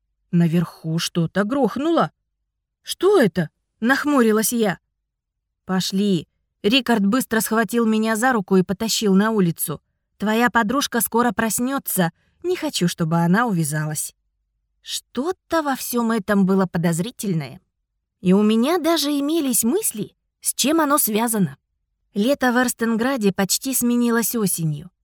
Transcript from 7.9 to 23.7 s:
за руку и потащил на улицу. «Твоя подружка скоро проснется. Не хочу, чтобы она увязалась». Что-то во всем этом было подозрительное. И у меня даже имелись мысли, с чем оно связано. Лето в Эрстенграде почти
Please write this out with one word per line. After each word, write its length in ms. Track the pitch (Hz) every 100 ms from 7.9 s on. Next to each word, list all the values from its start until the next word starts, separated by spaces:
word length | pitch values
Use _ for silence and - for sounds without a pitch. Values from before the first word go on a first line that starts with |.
| 220 220 220
за 160 | 254
руку 260 | 233 185 190
и 60 |
потащил 520 | 180 190 226 - 214 190
на 160 | 214
улицу. 500 | 220 180 160 - 143 _ _ _ _
«Твоя 340 | 202 226 240
подружка 500 | 233 208 262 - 240
скоро 300 | - 233 240
проснется. 800 | 220 226 - 240 277 - - 170 - _ _
Не 120 | 349 359
хочу, 320 | 302 - 175
чтобы 300 | - 165 165
она 300 | 170 196 247
увязалась». 680 | 180 151 151 151 151 - - _ _ _ _ _ _
Что-то 800 | - - - - 302 370 _ 330
во 140 | 294 254
всем 360 | - 240 226
этом 340 | 233 196 202 185
было 200 | 190 185
подозрительное. 960 | 180 175 165 180 - 208 165 135 - _ _ _ _ _ _
И 120 | 185
у 80 | 190
меня 360 | 214 220 254 359
даже 340 | 302 339 277
имелись 520 | 294 285 330 277 240
мысли, 520 | 226 339 440 214 175 - _ _
с 120 | -
чем 280 | - 247 320
оно 160 | 294 294
связано. 600 | 247 214 240 214 170 139 _ _ _ _ _
Лето 380 | - 220 285 254
в 60 | 240
Эрстенграде 760 | 247 - 226 226 247 277 202
почти 420 | 185 196 - 269